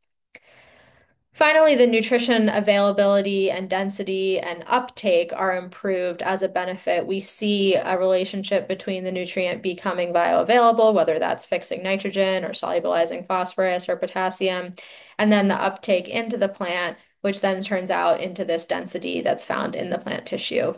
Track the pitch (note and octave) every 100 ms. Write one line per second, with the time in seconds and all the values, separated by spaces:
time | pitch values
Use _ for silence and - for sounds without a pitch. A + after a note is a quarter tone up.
0 | _ _ _ - _ - - - _ _
1 | _ _ _ - D4+ D#4 D#4 C4+ A#3+ A3+
2 | G#3+ A#3+ A#3+ A3+ G#3+ G#3 G#3 G3+ G3+ G3+
3 | G3+ G3+ G3 G3 F#3+ F3+ F#3+ F#3 G3 G3+
4 | F#3+ F#3+ F#3+ F#3+ F3 F3 E3 B3 B3 -
5 | G#3 F3 F3 - F#3+ F#3 F3+ - G3+ F#3
6 | F3+ E3+ - F#3+ F#3+ F#3 F3+ F#3+ - F3
7 | E3+ F#3+ F#3+ - G#3+ G3+ G3 F#3 - F#3
8 | F#3 F#3 F#3+ G3 F#3+ G3 - F#3+ - F#3+
9 | F#3 F#3 F3+ - F3+ F3+ F#3 F3 G3 F3+
10 | F3 E3+ E3+ E3+ F3 A#3+ A#3 A3+ A3 G3+
11 | D#3+ D#3+ F3 - - F3+ - - F#3 G3
12 | G3 F#3 F#3+ F#3+ F3 - F3 F3 E3+ F3
13 | E3 F3 F3+ F#3 F3+ - F#3+ F3+ F#3 F3+
14 | F#3 F#3+ F#3 - F#3+ F#3 F3+ F3+ - -
15 | - - G#3+ G#3 G3 - G3 G3 - F#3
16 | F#3 - A3+ A#3 G3 G3 F3+ F3 F3 D#3+
17 | _ _ G3+ G3 G3 F#3+ G3+ G3 F#3 F3
18 | F3 E3 F#3+ F#3 F#3 E3 - F3 F3+ F#3
19 | F3+ - - - - - - - F3+ -
20 | - - - G3 - - B2